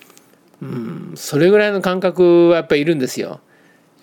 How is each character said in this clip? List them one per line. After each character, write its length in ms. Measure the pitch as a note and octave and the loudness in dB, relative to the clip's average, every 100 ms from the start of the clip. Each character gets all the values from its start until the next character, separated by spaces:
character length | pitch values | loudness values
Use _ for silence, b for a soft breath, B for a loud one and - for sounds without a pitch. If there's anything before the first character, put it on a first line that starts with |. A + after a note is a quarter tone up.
| b b b b _ - | b b b b _ -18
う 40 | C3+ | -12
ん、 480 | C3 A2+ D#3 - D#3 | -10 -10 -12 -14 -16
そ 220 | - C#3+ | -6 0
れ 120 | F3 | 4
ぐ 80 | G#3 | 4
ら 100 | G#3 | 2
い 40 | |
の 80 | G3+ | -2
感 180 | F#3 F#3 | -4 -2
覚 480 | F#3 F3 F3+ F3 E3+ | -4 2 4 6 4
は 80 | E3 | 2
や 60 | |
っ 60 | E3 | 0
ぱ 80 | D3+ | 0
り 60 | |
い 40 | D3 | 0
る 100 | D#3+ | -2
ん 40 | |
で 80 | B2 | -2
す 120 | - | -6
よ。 80 | F#2 | -10
や 80 | G#2+ | -10
っ 40 | _ b b b b b | _ b b b b b